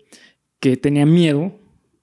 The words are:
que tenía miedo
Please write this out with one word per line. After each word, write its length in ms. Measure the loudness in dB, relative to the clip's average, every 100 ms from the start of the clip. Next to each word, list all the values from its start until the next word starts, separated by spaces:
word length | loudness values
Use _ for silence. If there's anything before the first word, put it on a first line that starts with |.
| _ -20 _ _ _ _
que 160 | -4 -2
tenía 300 | -2 0 2
miedo 520 | 2 2 -2 -6 -12 _ _ _ _